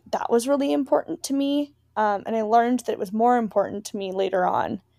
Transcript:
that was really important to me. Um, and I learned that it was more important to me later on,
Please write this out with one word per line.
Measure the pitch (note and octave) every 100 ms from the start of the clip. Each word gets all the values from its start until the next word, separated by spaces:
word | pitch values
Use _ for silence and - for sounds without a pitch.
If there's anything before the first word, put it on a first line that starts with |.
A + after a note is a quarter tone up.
| -
that | - -
was | A#3 A#3+
really | C#4 C#4+
important | D4 C4 D4 - D#4+
to | -
me. | C#4 C#4 C#4+ D4 _ _ -
Um, | G#3+ G3+ -
and | A3+
I |
learned | G#3+ A#3 A#3 B3
that | -
it | -
was | G3+
more | G#3+ A#3+ B3
important | A3 G3+ F#3+ G3+ -
to | G#3
me | G3
later | F#3 G3 F#3+ F3+
on, | - - F#3+ _